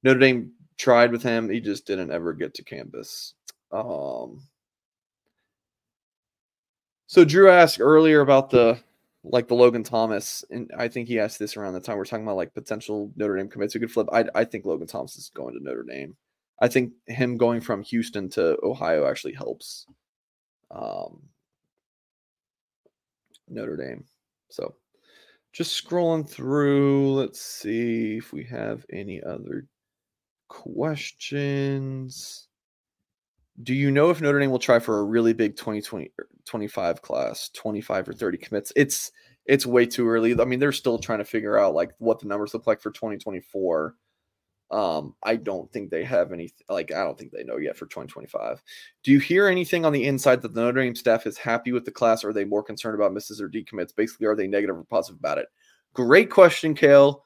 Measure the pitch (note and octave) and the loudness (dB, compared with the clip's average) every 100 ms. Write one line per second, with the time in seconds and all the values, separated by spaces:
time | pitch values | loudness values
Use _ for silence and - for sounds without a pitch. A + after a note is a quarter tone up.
0 | C3 C3 C3+ B2 - _ _ - - A#2+ | 4 6 6 4 -4 _ _ -4 4 6
1 | A#2+ A#2 B2 A2+ A2+ A2+ G#2+ G2 - F#2+ | 6 2 -2 -2 -2 -4 -4 -8 -6 -6
2 | E2+ E2 E2+ D#2 E2+ - - - A#1+ A#1+ | -4 -6 -6 -6 -8 -10 -16 -16 -14 -16
3 | - - - _ - - _ G2 A2 D2+ | -14 -16 -16 _ -20 -20 _ -8 -6 -8
4 | C#2 A#1+ A#1+ A1+ C#3 _ _ _ _ _ | -8 -8 -12 -16 -20 _ _ _ _ _
5 | _ _ _ _ _ _ _ _ _ _ | _ _ _ _ _ _ _ _ _ _
6 | _ _ _ _ _ _ _ _ _ _ | _ _ _ _ _ _ _ _ _ _
7 | _ - D#3+ E3 G3 F3+ E3 - B2+ D#3 | _ 8 8 10 10 10 8 6 6 8
8 | D#3+ D3+ C#3 C3+ C3+ B2+ A#2 A#2+ _ _ | 8 6 6 6 6 6 6 2 _ _
9 | _ _ - B2+ A#2+ A#2+ B2 A#2 G#2+ A#2 | _ _ -2 -2 2 6 6 6 -2 -2
10 | A2+ G2+ - - - A#2+ A#2 - A#2+ B2 | 0 -2 -6 -12 -12 -12 -12 -8 -6 -6
11 | A#2 A#2+ G#2 - G#2+ G#2+ G2+ F2+ G#2 G#2 | -4 -2 -2 -4 -10 -8 -10 -10 -8 -8
12 | F#2+ A2+ A2 F#2+ E2+ - - G#2 G#2 G#2 | -8 -8 -6 -6 -6 -10 -10 -10 -8 -8
13 | G#2 - G#2 F#2+ G2 A2+ G#2 A2+ A#2 - | -8 -6 -4 -4 -6 -6 -6 -4 -4 -4
14 | G#2 A#2 A2+ - A2+ G#2+ F#2 D#2+ E2 - | 0 0 0 -2 -4 -4 -6 -6 -6 -12
15 | C2 - - - B1 A#1+ C#2 A#1+ A#1+ C2 | -12 -16 -18 -14 -12 -12 -12 -12 -12 -14
16 | C#2 - _ _ _ _ A#2+ C3 A#2+ - | -16 -18 _ _ _ _ 0 2 -2 -10
17 | - A#2 B2 A#2+ A#2 A#2 A#2 G#2 G2+ A#2 | -14 -4 -2 2 0 0 -4 -6 -4 -4
18 | A2+ G#2 F#2 - E2 D2 F2+ C3 - D#2+ | -4 -8 -8 -2 0 0 -4 -4 -2 0
19 | C#2+ C#2 - - A1+ - - - _ _ | 0 -2 -10 -10 -12 -12 -14 -20 _ _
20 | _ _ _ _ _ _ _ - A1 G1+ | _ _ _ _ _ _ _ -14 -10 -10
21 | G1+ G1+ _ _ _ _ _ _ _ _ | -12 -16 _ _ _ _ _ _ _ _
22 | _ _ _ _ _ _ _ _ _ _ | _ _ _ _ _ _ _ _ _ _
23 | _ _ _ _ _ A2+ A2 D#2 C2 A#1+ | _ _ _ _ _ -12 -10 -10 -10 -12
24 | - _ _ _ _ - - - _ _ | -18 _ _ _ _ -12 -12 -14 _ _
25 | _ _ _ _ _ - E3 - - F3 | _ _ _ _ _ -8 -6 -6 -4 -2
26 | E3+ E3 D3+ - C3 D3 C#3+ C#3 C#3 C#3 | 0 -2 -4 -10 -2 0 2 4 4 4
27 | C#3 C3+ C3 - - - G#2 A2+ A#2 A2+ | 2 0 -2 -8 -16 -12 -6 -2 -2 -2
28 | A2 A2 - C#3+ B2 A#2+ A2 A2+ - - | -4 -6 -10 -14 -12 -10 -8 -10 -12 -14
29 | G2+ F#2 - - - - C#3 _ _ _ | -12 -12 -10 -12 -10 -12 -12 _ _ _
30 | _ _ _ _ _ - - - D3+ D3 | _ _ _ _ _ -20 -12 -6 -4 -4
31 | - _ - C#3+ C#3+ C#3 C#3 C#3 C3+ C3 | -10 _ -8 -6 -4 -2 -2 -4 -6 -10
32 | C3 B2+ - - _ _ _ _ _ _ | -12 -14 -18 -18 _ _ _ _ _ _
33 | _ _ _ _ _ - A#2+ C3+ C#3 C#3 | _ _ _ _ _ -18 -6 -2 2 4
34 | D#3+ E3 D3+ C#3+ C#3 B2+ - A#2+ A#2 G#2+ | 4 2 0 2 2 0 4 2 4 -2
35 | G#2 A2+ A2+ A2+ G#2+ - - G#2+ - G2+ | 0 2 2 2 -2 -2 -8 -8 -8 -12
36 | - - - _ - A#2 G#2 - F2 E2 | -12 -16 -18 _ -12 -10 -8 -4 -4 -4
37 | - A#1+ A#1+ A1+ - - A2 G#2 G#2+ F#2+ | -6 -6 -4 -8 -14 -10 -8 -8 -6 -6
38 | F#2 - G2+ F2+ - G#2 - - C#3 - | -6 -6 -6 -6 -6 -8 -2 0 2 0
39 | - _ _ _ - C3+ B2+ B2 A#2+ B2 | -8 _ _ _ 0 0 4 2 2 0
40 | A#2 A2+ A2+ A#2+ B2 B2+ C#3+ C#3 B2+ A#2 | 0 2 2 2 0 0 -2 -2 -2 -4
41 | - G#2+ G2+ A2+ G#2+ G#2 G2 D#2+ F2 _ | -4 -6 -4 -6 0 2 2 2 -2 _
42 | A2+ A2 G#2 G2+ G#2 A#2 A#2 A2 A2 - | -2 -2 -4 -6 -6 -6 -4 -4 -4 -10
43 | A2+ G2+ - F#2+ - G2 F#2 D#2+ D#2+ _ | -10 -8 -10 -12 -10 -6 -2 -2 -4 _
44 | _ _ _ _ _ _ _ G#2 F#2+ D#2+ | _ _ _ _ _ _ _ -4 -2 -4
45 | C#2+ - G#2+ A2+ G#2 F#2 - A2+ G2 E2 | -8 -10 -4 -4 -4 -8 -10 -14 -8 -8
46 | A2 A#2+ F2 F2 E2+ _ - F#2+ D#2+ D#2 | -2 -2 -2 -6 -14 _ -8 -8 -6 -6
47 | F2 C2 C2+ - B1 A#1+ D2 - - - | -6 -8 -16 -16 -10 -8 -8 -10 -14 -14
48 | C2 - - - A1 B1+ _ - - _ | -16 -18 -14 -10 -10 -12 _ -20 -20 _
49 | - C#3 C#3 F3+ G3+ F#3 E3+ F3 D#3+ C#3+ | 4 4 6 2 4 2 0 0 2 0
50 | C3 C3+ C3+ B2+ A#2 G#2 A#2+ B2+ B2+ A#2+ | 0 2 2 2 0 -2 0 0 -2 -2
51 | B2 A2+ A2 - A#2+ A#2 B2 B2 A#2+ - | 0 0 0 -8 -4 -4 -2 -4 -6 0
52 | A#2 A2 G#2 G#2+ G2+ G#2 G#2+ G#2 A2+ G#2 | 0 2 -2 -4 -2 -4 -4 -10 -8 0
53 | G#2 F#2+ - G#2 G2 A2 - G#2 F2 - | 0 -2 -12 -12 -10 -10 -10 -10 -8 -4
54 | A2 - A2 G#2+ F#2+ G2+ G#2 E2+ - A#2 | -4 -2 -2 -2 -2 -2 -2 -8 -4 -4
55 | F2 E2 D2 C#2+ - _ _ _ _ - | -4 -8 -6 -6 -8 _ _ _ _ -4
56 | A#2+ D#3+ A#3 - F3+ - D#3+ D3 D3 C#3+ | 6 6 6 8 8 8 -2 4 8 10
57 | C#3 C#3+ | 8 4